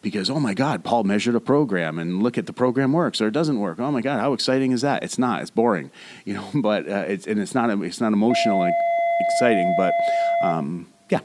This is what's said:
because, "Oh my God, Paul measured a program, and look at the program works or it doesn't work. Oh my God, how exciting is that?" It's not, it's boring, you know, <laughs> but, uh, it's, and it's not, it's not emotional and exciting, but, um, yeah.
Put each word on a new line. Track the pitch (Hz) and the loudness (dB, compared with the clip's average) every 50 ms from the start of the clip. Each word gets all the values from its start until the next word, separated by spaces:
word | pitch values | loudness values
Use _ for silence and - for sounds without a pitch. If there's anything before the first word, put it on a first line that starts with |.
because, | - 104 - 104 95 113 | -6 -4 -4 -4 -4 -2
"Oh | 139 156 | -2 0
my | 143 110 | 0 0
God, | 98 101 135 151 131 90 - | 0 0 0 0 0 -2 0
Paul | - 117 117 104 | 0 0 2 2
measured | 98 104 107 101 120 117 | 2 2 2 2 2 0
a | 113 | 0
program, | - - 135 147 151 120 98 90 82 78 78 85 | 2 2 2 2 4 2 0 0 0 -2 -2 -4
and | 82 87 90 95 | -4 -2 0 0
look | 107 123 120 | 0 0 0
at | 123 92 | -2 -6
the | - | -6
program | - - 123 127 117 131 139 131 | -2 0 0 2 2 2 2 2
works | 143 170 170 123 - - | 2 2 0 0 0 0
or | 113 107 | -2 0
it | |
doesn't | 110 147 170 156 139 107 | 2 0 0 0 0 0
work. | 101 90 82 92 | -2 -4 -4 -4
Oh | 123 147 | -4 -2
my | 147 120 | -2 -2
God, | 110 135 143 113 | -2 -2 -2 0
how | 110 143 135 | 0 0 0
exciting | 110 - - 131 135 135 131 | 0 0 0 2 2 2 2
is | 127 117 | 0 0
that?" | 139 143 127 - | 0 0 0 -2
It's | - - - - | -2 -4 -2 0
not, | 131 123 104 71 | 0 0 0 -2
it's | - - | -4 -2
boring, | _ 110 113 120 104 82 67 69 - - - - - - - | _ 2 4 4 2 0 -2 -8 -16 -20 -20 -20 -20 -14 -10
you | 98 101 | -8 -8
know, | 98 101 - | -8 -8 -4
<laughs> | - | -2
but, | 151 113 104 107 95 - | 0 2 2 0 0 -2
uh, | 82 101 101 85 80 | -4 -4 -4 -2 -2
it's, | 101 90 - | -4 -4 -4
and | - 107 104 | -2 -2 -2
it's | 98 85 - | -2 -2 0
not, | 131 117 117 | 0 0 0
it's | 104 101 82 85 - - | 0 -2 -4 -6 -4 -2
not | 120 110 | 0 0
emotional | 107 101 107 120 123 - - 113 - - | 2 2 2 2 2 2 2 2 2 2
and | 87 85 - 679 679 679 679 679 679 679 679 679 | 2 2 0 0 0 0 0 0 0 0 0 0
exciting, | 679 679 679 679 - 120 113 679 679 679 679 679 | 0 0 0 2 4 4 4 4 2 2 2 2
but, | 679 - - 679 679 679 679 679 679 - - - | 2 0 0 0 0 0 0 0 0 0 0 0
um, | - 85 85 82 71 71 85 87 87 - _ _ _ - | 0 0 -2 -2 -4 -6 -8 -10 -12 -14 _ _ _ -4
yeah. | 185 - | -4 -4